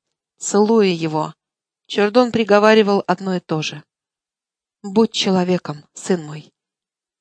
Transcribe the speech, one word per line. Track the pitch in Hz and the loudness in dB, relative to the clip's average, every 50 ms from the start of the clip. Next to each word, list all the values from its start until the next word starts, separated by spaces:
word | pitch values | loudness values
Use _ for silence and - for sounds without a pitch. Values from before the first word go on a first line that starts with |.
| _ _ _ _ _ _ _ | _ _ _ _ _ _ _
Целуя | _ - - 208 202 214 208 233 220 202 | _ -8 -2 0 2 2 2 2 2 2
его, | 185 170 160 165 156 156 156 156 160 - _ _ _ _ _ _ _ _ _ _ | 2 0 -2 -4 -4 -4 -6 -6 -8 -10 _ _ _ _ _ _ _ _ _ _
Чордон | - - 208 202 208 208 254 247 233 | -8 -2 -2 -2 2 2 2 2 2
приговаривал | 214 226 220 196 202 208 208 220 220 220 202 202 202 196 - | 0 -2 2 2 4 4 6 6 6 6 4 4 2 0 0
одно | - 180 - 196 190 185 | -2 -4 -4 -4 -4 -4
и | 175 | -6
то | - - 160 156 | -4 -4 -6 -4
же. | 151 - 151 151 - _ _ _ _ _ _ _ _ _ _ _ _ _ _ _ _ _ _ _ | -4 -6 -10 -14 -18 _ _ _ _ _ _ _ _ _ _ _ _ _ _ _ _ _ _ _
«Будь | - 202 190 220 226 - | -14 -2 0 0 0 2
человеком, | - - - 202 190 185 180 185 180 175 - - 147 147 - _ _ | -2 -4 -2 0 0 0 0 0 -2 -2 -4 -8 -12 -14 -18 _ _
сын | - - - 185 170 151 | -10 -4 -4 -4 -4 -4
мой. | 151 156 151 156 _ _ _ _ _ _ _ _ _ _ _ _ _ _ _ | -10 -14 -16 -18 _ _ _ _ _ _ _ _ _ _ _ _ _ _ _